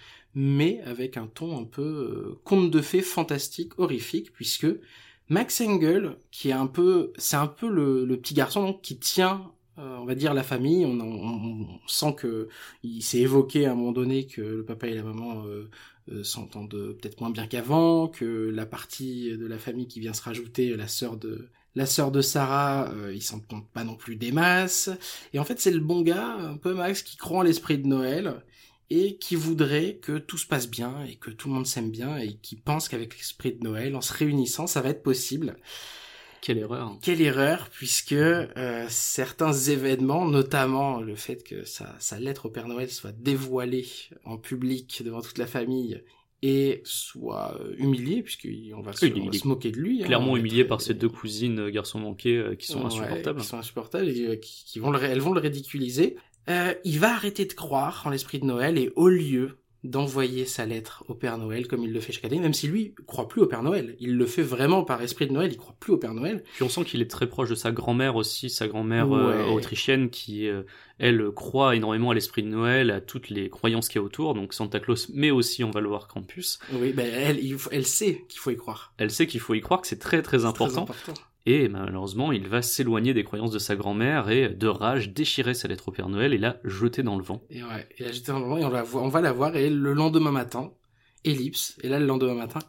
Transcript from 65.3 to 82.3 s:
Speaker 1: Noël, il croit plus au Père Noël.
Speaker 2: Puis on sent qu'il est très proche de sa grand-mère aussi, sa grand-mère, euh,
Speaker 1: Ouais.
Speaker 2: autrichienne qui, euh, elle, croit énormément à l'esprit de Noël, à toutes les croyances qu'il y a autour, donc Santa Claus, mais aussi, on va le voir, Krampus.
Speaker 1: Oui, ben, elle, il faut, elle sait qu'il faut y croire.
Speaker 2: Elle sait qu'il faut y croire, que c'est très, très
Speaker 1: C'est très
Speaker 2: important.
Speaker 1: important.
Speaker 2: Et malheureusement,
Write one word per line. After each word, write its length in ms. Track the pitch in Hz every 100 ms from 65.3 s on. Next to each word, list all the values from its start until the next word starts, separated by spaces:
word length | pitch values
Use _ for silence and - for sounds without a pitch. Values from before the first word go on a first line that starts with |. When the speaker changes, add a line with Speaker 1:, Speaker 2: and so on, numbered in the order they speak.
Speaker 1:
Noël, 180 | 135 180
il 60 | 117
croit 180 | - -
plus 140 | -
au 60 | 175
Père 160 | 117
Noël. 280 | 110 147 214 -
Speaker 2:
Puis 100 | -
on 60 | 127
sent 160 | 175 170
qu'il 160 | 120
est 80 | 117
très 160 | - 123
proche 220 | - 120
de 60 | 113
sa 160 | 117
grand-mère 420 | 113 120 120 135 113
aussi, 340 | 110 - 127
sa 200 | - 110
grand-mère, 420 | 107 110 117 139
euh, 320 | 135 107 104 107
Speaker 1:
Ouais. 80 |
Speaker 2:
autrichienne 560 | 110 107 110 - 135 127
qui, 380 | - - 104 107
euh, 160 | 101 95 - - -
elle, 320 | 123 117 104 101
croit 400 | - 131 135 117
énormément 360 | 110 110 120
à 20 |
l'esprit 300 | 113 - -
de 40 | 107
Noël, 440 | 110 117 131 123
à 100 | 98
toutes 280 | - 131 -
les 200 | 104 95
croyances 400 | - 117 113 113
qu'il 100 | 113
y 20 |
a 40 | 98
autour, 280 | - 156 113
donc 180 | 98
Santa 260 | - 107 104
Claus, 300 | - 117 -
mais 180 | 139 147
aussi, 340 | 135 117 - 117
on 60 |
va 100 | 104
le 80 | 107
voir, 180 | 104 -
Krampus. 520 | - 95 - 90 - -
Speaker 1:
Oui, 220 | 131 123
ben, 160 | 135 120
elle, 300 | 120 147 147
il 140 | 135 135
faut, 120 | -
elle 120 | 143 131
sait 380 | - 208 - -
qu'il 100 | -
faut 120 | -
y 40 | 117
croire. 360 | - 107 - -
Speaker 2:
Elle 140 | 110
sait 160 | 107 165
qu'il 140 | 120
faut 120 | -
y 60 | 110
croire, 220 | - 185
que 60 | -
c'est 120 | 180
très, 220 | - 165
très 160 | 156 131
Speaker 1:
C'est 60 |
très 20 | 113
Speaker 2:
important. 360 | 110 123 127
Speaker 1:
important. 300 | - - - 156 - _ -
Speaker 2:
Et 220 | 139 123
malheureusement, 640 | 98 95 95 95 101 147